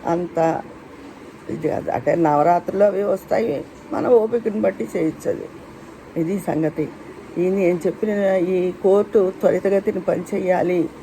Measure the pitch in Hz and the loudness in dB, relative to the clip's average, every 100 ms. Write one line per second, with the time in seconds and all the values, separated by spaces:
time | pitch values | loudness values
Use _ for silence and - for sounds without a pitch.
0 | - 170 170 - 165 160 - - - - | -2 -2 -2 0 0 0 -6 -18 -20 -20
1 | - - - - - - 160 - - - | -20 -20 -20 -16 -10 -4 -2 -2 -2 -2
2 | 131 170 160 147 151 175 175 190 202 190 | 0 2 4 4 4 2 0 2 2 2
3 | 202 190 - - 226 - 156 - - 311 | -2 -2 0 0 0 -2 -8 -16 -8 -4
4 | - 240 220 233 226 214 202 190 - 185 | 4 4 4 0 -2 0 -2 -2 -6 -2
5 | 160 151 - - - - - - - - | -2 -2 -4 -4 -8 -14 -18 -18 -20 -20
6 | - - 160 196 175 156 156 - 147 - | -10 -4 -2 -2 -2 0 0 -2 -6 -8
7 | - - - - 180 196 180 175 185 - | -18 -18 -10 -2 0 2 2 2 0 -2
8 | 214 208 196 190 180 185 180 180 190 202 | -2 0 2 2 2 2 0 0 4 4
9 | 208 214 185 190 190 180 190 196 202 196 | 4 2 2 2 0 2 2 2 0 -2
10 | 180 175 175 202 185 180 175 180 - - | -2 -2 -2 -4 0 2 2 2 0 -6